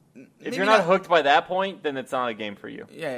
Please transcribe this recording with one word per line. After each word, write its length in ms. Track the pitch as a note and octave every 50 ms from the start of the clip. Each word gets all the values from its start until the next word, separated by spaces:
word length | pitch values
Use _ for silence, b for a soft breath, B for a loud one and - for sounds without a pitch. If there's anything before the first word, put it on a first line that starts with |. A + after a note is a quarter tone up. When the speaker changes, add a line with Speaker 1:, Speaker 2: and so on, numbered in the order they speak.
| _ _ -
Speaker 1:
n-, 100 | - - - _ _
Speaker 2:
If 40 | -
Speaker 1:
maybe 100 | D#3 E3
Speaker 2:
you're 100 | F3 G3
not 120 | G#3+ A3 G3+
Speaker 1:
not 80 | F3
Speaker 2:
hooked 220 | E3+ F#3+ F#3 F#3 -
by 140 | F3 D#3
that 240 | C3+ C#3 D3+ E3+ -
point, 360 | - F#3 F#3 G3 G3 F#3+ - -
then 120 | D3 C3+
it's 140 | C3 A2+ -
not 160 | C#3 B2+ B2 A#2+
a 60 | A2
game 220 | G#2 G#2+ G#2 G2
for 120 | - - A2
you. 180 | A#2 - - -
Speaker 1:
Yeah, 260 | - D3+ D#3+ C#3+ B2+